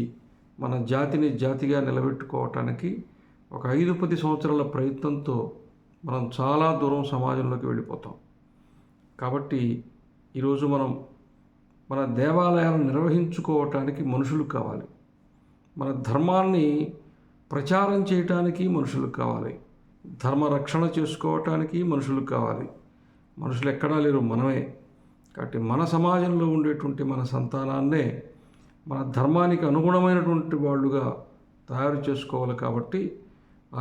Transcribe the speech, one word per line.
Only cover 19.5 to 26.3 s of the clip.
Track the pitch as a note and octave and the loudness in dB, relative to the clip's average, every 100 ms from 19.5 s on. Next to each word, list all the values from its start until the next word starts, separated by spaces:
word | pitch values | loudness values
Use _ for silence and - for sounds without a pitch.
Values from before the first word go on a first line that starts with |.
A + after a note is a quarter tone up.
| - - _ _ _ - - | -8 -16 _ _ _ -18 -2
ధర్మ | B2+ C#3 D3 C#3 | 0 2 4 2
రక్షణ | C#3 D#3+ E3+ E3 | 0 2 2 2
చేసుకోవటానికి | D#3 - D#3+ D#3 D#3+ D#3+ D#3+ E3+ F3 | -2 -2 -2 0 0 0 0 0 2
మనుషులు | C#3+ C3+ C3+ C3 | 0 0 -2 0
కావాలి. | B2 A2+ A2+ F2+ - - _ _ _ _ - | 0 0 -2 -8 -12 -20 _ _ _ _ -8
మనుషులు | B2+ B2 C#3 | -4 0 0
ఎక్కడా | C3+ D3 D#3 | 0 0 2
లేరు, | D3 C#3 A#2 | 4 4 2
మనమే. | A2+ C3+ B2+ - - - - - _ _ | 2 2 0 -4 -10 -20 -20 -20 _ _
కాబట్టి | - - A#2 A2+ | -10 -8 -4 0
మన | B2+ D#3+ | 0 2
సమాజంలో | E3 F3 F3+ F3+ | 2 2 2 2